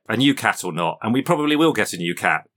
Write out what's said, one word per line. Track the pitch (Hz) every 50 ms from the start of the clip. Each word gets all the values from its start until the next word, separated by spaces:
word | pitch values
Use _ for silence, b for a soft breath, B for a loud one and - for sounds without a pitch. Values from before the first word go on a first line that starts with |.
| _ -
a | 113
new | 117 135 143 135
cat | - 123 107 - - -
or | 90
not, | 80 85 85 82 80 -
and | - 113 120
we | 135
probably | 135 - - 147 147 147 151 147
will | 165 160 120
get | 110 98 - -
a | 85
new | 85 85 85
cat | - - 90 80 78 - _ _